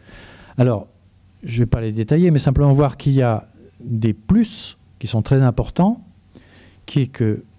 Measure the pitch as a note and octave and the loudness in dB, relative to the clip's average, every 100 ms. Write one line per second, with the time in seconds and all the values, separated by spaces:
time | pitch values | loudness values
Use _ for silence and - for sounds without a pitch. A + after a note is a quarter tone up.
0 | - - - - - - B2+ G#2+ - _ | -20 -20 -20 -20 -12 -2 0 0 -6 _
1 | _ _ _ _ D#3 A#2 A#2 B2 A2 G#2+ | _ _ _ _ -8 -2 -2 -2 -4 -4
2 | G#2+ D3+ F3 D3 - C3+ C#3+ C#3 C#3+ - | 0 2 2 2 2 2 4 4 2 0
3 | C#3+ C3+ B2 G#2+ - - - - A#2+ A2+ | 0 2 2 -2 -6 -20 -20 -16 -6 -2
4 | A2+ G#2+ - G3+ A3 - - - _ - | -2 -2 0 0 0 -6 -18 -20 _ -14
5 | A2+ A2+ G#2+ C3+ C3 A#2 A2+ - F#3 A#3+ | -4 -4 0 2 2 0 -4 0 0 0
6 | - _ _ - _ - - _ - D3 | -10 _ _ -20 _ -20 -20 _ -4 -2
7 | B2 - A2 G#2 - | -2 -2 -2 -2 -8